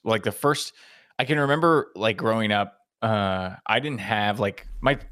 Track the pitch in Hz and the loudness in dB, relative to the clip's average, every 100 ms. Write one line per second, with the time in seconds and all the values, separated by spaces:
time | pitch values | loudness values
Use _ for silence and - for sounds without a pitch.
0 | - 110 107 - 143 147 - - - - | -2 0 -2 -2 0 0 -4 -14 -20 -20
1 | _ - 131 147 139 151 170 156 - 92 | _ -4 0 0 2 2 4 4 0 -2
2 | 110 107 113 110 107 104 101 - _ _ | -2 0 0 0 2 0 0 -6 _ _
3 | 117 107 98 95 92 90 - 113 147 113 | 0 0 0 -2 -4 -8 0 0 0 -6
4 | 101 107 104 104 101 - - - 127 139 | -2 0 0 0 -2 -2 -12 -4 -2 -2
5 | - | -2